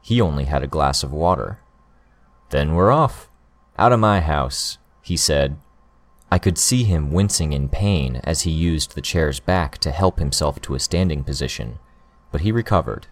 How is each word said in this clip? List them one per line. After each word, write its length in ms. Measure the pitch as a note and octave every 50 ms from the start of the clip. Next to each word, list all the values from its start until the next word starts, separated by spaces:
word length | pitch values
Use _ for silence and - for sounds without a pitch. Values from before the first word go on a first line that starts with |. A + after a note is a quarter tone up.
He 200 | _ - A2+ A#2+
only 240 | A2+ E2+ D2 C#2+ C#2
had 180 | C2+ D2+ C#2
a 120 | C2+ C#2 -
glass 260 | D#2 D2 C#2 C#2 -
of 100 | - C#2
water. 460 | C#2 D2+ D#2+ E2+ F#2 C#2+ G#1+ G1+ G#2 - _ _ _ _ _ _ _ _ _ _ _ _ _ _ _ _ _ _
"Then 240 | - C#2+ D2 D2+ D#2+
we're 180 | E2+ F#2 G#2
off. 360 | C3 D3+ D#3 C3+ - - - _ _ _ _ _ _ _ _ _ _ -
Out 140 | - A#2+
of 80 | B2 A#2
my 200 | A2 G#2+ G2+ F#2+
house," 580 | E2 D#2 D2+ D2 C2 C2 - - - - - _ _ _ _ _
he 160 | _ - F2
said. 400 | D#2 - - D#2 C#2+ C#2 C#2 C#2+ D2 _ _ _ _ _ _ _ _ _ _ _ _ _ _
I 80 | F2+ F#2
could 200 | - G2 F2 -
see 260 | - - B2+ B2+ B2
him 260 | G#2 F2+ D#2 D2 C#2+
wincing 420 | D2 F2+ G2+ G#2 - - E2+ D2+
in 160 | C#2+ C#2 C#2 C#2
pain 520 | - - G2 G2+ G2+ E2 C2+ B1+ B1 A#1+
as 200 | - - E2 D#2
he 80 | - E2+
used 440 | D#2+ D#2 E2 E2+ E2 D#2 - - -
the 60 | -
chair's 400 | C#2 - - F2+ D#2+ D2 C#2 C2+
back 380 | - - F#2 F#2 E2 C#2 - -
to 120 | - D#2
help 280 | C#2 D#2+ F#2+ F#2 - -
himself 420 | - C#2 - - D#2 D2 C#2+ -
to 120 | - - C2+
a 40 | C2
standing 460 | - - - E2+ F#2+ F2+ D#2 C#2+ C#2
position, 540 | C#2+ C#2 C2 C2+ B1+ - - A1+ A#1 A1+ - - _ - _ _ _ _ _ _ -
but 120 | - D2
he 100 | D#2+ G#2+
recovered. 560 | A2 A#2 A2+ - G#2+ F2+ D#2 - A#1 - - -